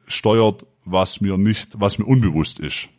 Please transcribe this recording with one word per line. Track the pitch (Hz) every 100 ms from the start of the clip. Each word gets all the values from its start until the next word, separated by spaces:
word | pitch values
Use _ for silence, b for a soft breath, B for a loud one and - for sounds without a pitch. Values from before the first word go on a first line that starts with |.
| -
steuert, | - 107 113 107 95 - _ 90
was | 92 92 -
mir | 98 95
nicht, | 104 107 - 107
was | 101 -
mir | 117
unbewusst | 131 104 78 76 -
ist. | 73 - -